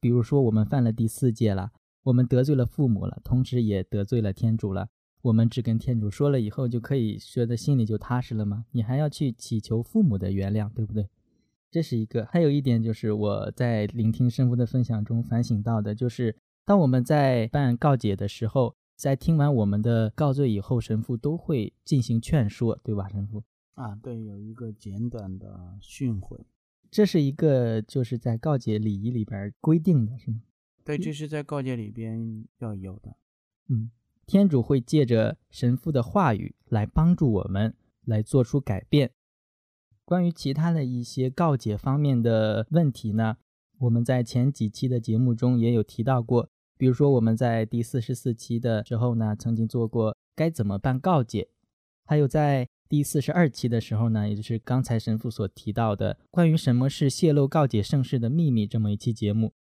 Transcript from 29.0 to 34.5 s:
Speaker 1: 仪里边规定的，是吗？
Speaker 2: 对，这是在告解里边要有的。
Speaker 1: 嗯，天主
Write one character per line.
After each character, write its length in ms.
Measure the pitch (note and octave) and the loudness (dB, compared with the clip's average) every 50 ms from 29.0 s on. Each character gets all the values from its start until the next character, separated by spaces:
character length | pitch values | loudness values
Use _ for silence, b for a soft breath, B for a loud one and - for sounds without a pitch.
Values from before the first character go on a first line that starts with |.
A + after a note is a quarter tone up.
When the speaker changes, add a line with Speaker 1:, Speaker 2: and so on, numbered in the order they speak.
| G2+ | -4
Speaker 1:
仪 80 | A#2 | -4
里 140 | B2 A#2+ G#2+ | -4 -4 -4
边 280 | - G#2 G2+ G2 G2+ - _ | -4 -6 -8 -8 -10 -12 _
规 180 | - D#3 D#3 F3 | 0 2 2 2
定 260 | D#3+ F#3+ F3 C#3 A2+ | 4 4 2 2 2
的， 140 | G#2+ B2 B2 | 0 -4 -8
是 120 | - - | -8 -8
吗？ 120 | A2+ A2+ - _ _ _ _ _ _ _ _ | -8 -8 -8 _ _ _ _ _ _ _ _
Speaker 2:
对， 140 | - D3+ D3 | -6 -6 -4
这 120 | F3+ D#3+ | -4 -6
是 160 | D3+ C#3+ D#3 | -6 -8 -8
在 160 | D3 D#3 D3+ D3 | -8 -8 -8 -6
告 200 | - D3+ C#3+ C3+ | -6 -6 -6 -4
解 120 | C3 B2+ | -4 -6
里 160 | A#2+ A2 G#2 | -6 -8 -10
边 540 | G2+ A#2 A2+ A2+ A2 A2+ A2+ A2+ A2 A2 A2 - _ _ | -10 -10 -10 -8 -8 -8 -8 -8 -8 -10 -14 -18 _ _
要 160 | - A2+ G#2+ | -10 -10 -10
有 240 | F#2+ F#2+ F#2+ F2+ - | -10 -10 -12 -14 -14
的。 180 | _ G#2 G#2 _ _ _ _ _ _ _ _ _ _ _ | _ -20 -20 _ _ _ _ _ _ _ _ _ _ _
Speaker 1:
嗯， 220 | C3+ A2 A2 A#2 _ _ _ _ _ _ _ | -2 -2 -2 -6 _ _ _ _ _ _ _
天 200 | - - F#3+ G3+ | 0 2 4 4
主 160 | G3 | 6